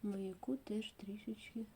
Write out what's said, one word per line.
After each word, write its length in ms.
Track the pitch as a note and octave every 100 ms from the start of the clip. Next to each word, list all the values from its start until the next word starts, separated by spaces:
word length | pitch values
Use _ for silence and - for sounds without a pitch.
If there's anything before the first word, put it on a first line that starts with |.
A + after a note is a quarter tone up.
маяку 540 | G#3 G3 G3 F#3 - C4
теж 340 | - G#3+ A3
трішечки 720 | - G3 G#3 - A3 - A3+ A3